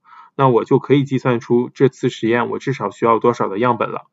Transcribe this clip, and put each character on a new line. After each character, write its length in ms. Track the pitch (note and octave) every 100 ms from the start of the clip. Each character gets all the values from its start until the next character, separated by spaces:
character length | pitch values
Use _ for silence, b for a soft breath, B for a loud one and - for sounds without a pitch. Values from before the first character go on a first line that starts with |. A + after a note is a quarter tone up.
| B B B -
那 100 | C3+
我 160 | A2+
就 160 | - C3+
可 140 | -
以 100 | C#3+
计 140 | C#3 C3
算 240 | C3 A#2+
出 280 | - A#2+ B2
这 160 | - C3+
次 180 | - -
实 220 | - A2+
验 200 | A#2+ A2+
我 80 | G#2+
至 140 | C#3
少 180 | C3 G2+
需 140 | -
要 160 | A#2 A2
多 140 | A#2+
少 160 | A2+ G2+
的 100 | F#2+
样 180 | B2 A2
本 120 | G#2
了。 160 | - -